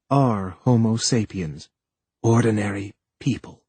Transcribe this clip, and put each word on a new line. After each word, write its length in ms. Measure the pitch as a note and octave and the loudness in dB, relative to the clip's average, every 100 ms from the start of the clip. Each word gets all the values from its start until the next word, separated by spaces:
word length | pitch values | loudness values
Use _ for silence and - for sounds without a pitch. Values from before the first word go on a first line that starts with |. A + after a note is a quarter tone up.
| - | -2
are 420 | C#3 C3+ G#2+ F#2+ F#2 | 2 2 0 -4 -6
Homo 340 | - B2 A2+ A2 | 2 2 4 0
sapiens. 720 | - B2 G#2+ F#2+ E2 D2 - _ _ _ _ _ | 0 -2 -2 -6 -8 -10 -16 _ _ _ _ _
Ordinary 720 | A2+ A#2 A#2 G#2+ G2+ G2+ G2+ - _ _ | 0 2 2 0 -2 -4 -8 -14 _ _
people. 440 | - A2+ - - | -4 -4 -6 -20